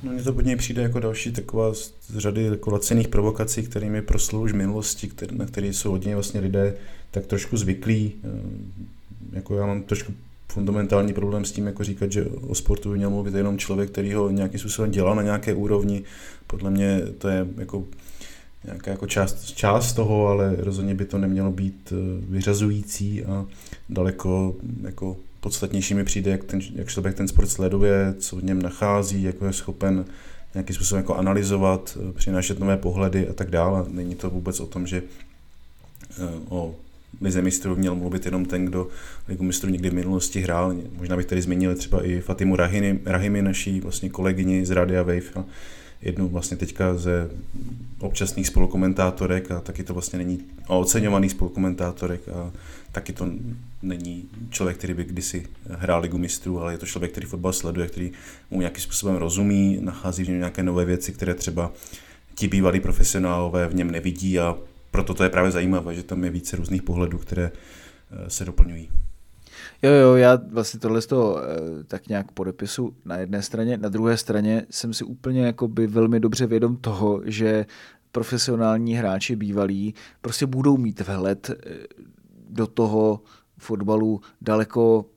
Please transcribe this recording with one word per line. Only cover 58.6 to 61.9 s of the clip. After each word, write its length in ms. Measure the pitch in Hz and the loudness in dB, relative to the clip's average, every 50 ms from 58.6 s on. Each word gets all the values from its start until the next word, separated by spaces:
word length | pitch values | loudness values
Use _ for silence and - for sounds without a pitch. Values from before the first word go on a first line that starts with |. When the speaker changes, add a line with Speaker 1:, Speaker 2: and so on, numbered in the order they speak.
| 92 85 - - - | -2 -2 -2 -6 -8
Speaker 1:
způsobem 320 | - - - - 101 95 | -4 -4 -2 0 0 0
rozumí, 640 | 87 82 85 87 98 101 101 101 98 98 98 95 95 | 0 0 -2 0 2 2 4 4 4 4 4 2 2
nachází 420 | 95 92 87 - - 92 87 90 92 | -2 -6 -6 -4 -6 -4 -2 -2 -2
v 40 | |
něm 100 | 90 90 | -2 0
nějaké 260 | 90 87 90 - - 92 | -2 -2 -2 -2 -2 0
nové 220 | 92 87 90 90 | 2 2 2 2
věci, 260 | 87 90 87 - - | 2 2 0 0 -6
které 220 | 92 - 95 90 87 | -6 -4 -2 -2 -2
třeba 380 | 85 - - 82 87 87 87 - - - - | -2 -4 -4 -2 -2 -4 -4 -6 -12 -18 -18